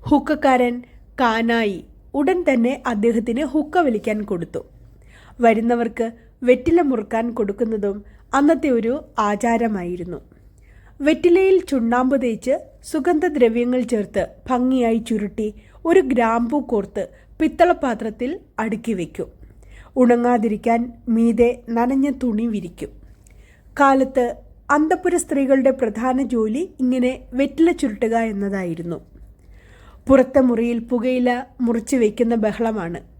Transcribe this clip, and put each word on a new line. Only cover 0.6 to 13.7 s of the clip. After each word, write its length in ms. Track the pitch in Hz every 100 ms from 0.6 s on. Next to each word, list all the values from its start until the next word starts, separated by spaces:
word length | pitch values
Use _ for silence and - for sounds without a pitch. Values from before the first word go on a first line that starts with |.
| 247 240 - - - -
കാനായി 640 | 247 220 233 233 220 180 - - -
ഉടൻ 300 | 269 294 359 330
തന്നെ 340 | 254 233 277 277
അദ്ദേഹത്തിന് 580 | 220 226 226 233 233
ഹുക്ക 340 | 285 294 294 359
വലിക്കാൻ 440 | 311 214 226 214
കൊടുത്തു. 420 | 208 185 170 - - - - - - - - -
വരുന്നവർക്ക് 720 | 233 220 233 240 233 226 226 226 - _
വെറ്റില 380 | 247 254 254 339
മുറുക്കാൻ 500 | 294 240 202 226 240
കൊടുക്കുന്നതും 760 | 233 202 202 220 220 202 202 - - -
അന്നത്തെ 340 | 269 294 311 285
ഒരു 360 | 240 220 277 - -
ആചാരമായിരുന്നു. 1000 | 208 208 233 233 233 202 175 180 175 165 - - - _ - - - -
വെറ്റിലയിൽ 640 | 285 311 349 349 381 381
ചുണ്ണാമ്പ് 580 | - 269 233 240 262 269
തേച്ച് 360 | 247 220 247 311 - -
സുഗന്ധദ്രവ്യങ്ങൾ 960 | - 320 277 330 359 294 233 226 240